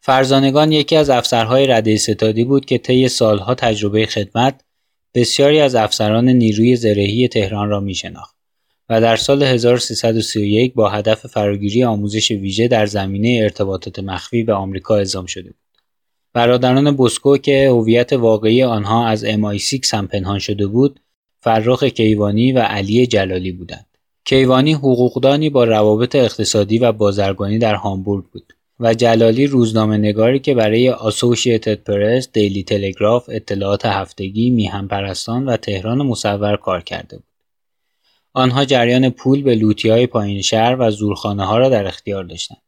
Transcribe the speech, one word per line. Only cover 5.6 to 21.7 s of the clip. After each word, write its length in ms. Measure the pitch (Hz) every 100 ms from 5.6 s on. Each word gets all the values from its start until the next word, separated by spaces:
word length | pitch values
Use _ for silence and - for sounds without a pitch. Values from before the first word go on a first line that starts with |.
از 140 | 143
افسران 540 | 123 107 - 107 110 123
نیروی 480 | 127 113 104 113 123
زرهی 520 | 113 104 101 107 123
تهران 400 | 113 98 104 104
را 120 | 104
می‌شناخت 560 | 98 92 95 - - _ _ _ _ _ _
و 120 | 113
در 160 | 113 113
سال 260 | - 139
هزار 340 | 139 123 120 123
سیصد 400 | - 113 117 113
و 40 |
سی 200 | 107 110
و 40 |
یک 300 | 101 107 127
با 140 | 127 104
هدف 380 | 104 104 110 -
فراگیری 580 | - 104 101 101 104
آموزش 460 | 123 110 101 107 -
ویژه 380 | 107 98 98 117
در 180 | 120 107
زمینه 560 | 101 95 98 110 120
ارتباطات 560 | 107 - 98 95 95 98
مخفی 440 | 98 92 - 117
به 100 | 113
آمریکا 440 | 104 98 95 - 107
اعزام 300 | 98 92 90
شده 220 | - 92
بود. 120 | - _ _ _ _ _ _ _
برادران 580 | 120 120 123 127 127 147
بوسکو 460 | 139 123 - 143 139
که 320 | 143 139 135
هویت 440 | 120 113 117 120
واقعی 500 | 139 117 110 110 120
آنها 440 | 127 113 101 113 117
از 180 | 110
ام 200 | 110 107
آی 140 | 107 101
سیکس 360 | - 135 -
هم 120 | 110 98
پنهان 320 | 101 92 101
شده 280 | - 101 98
بود، 340 | 110 139 139 _ _ _ _
فرخ 440 | - 113 110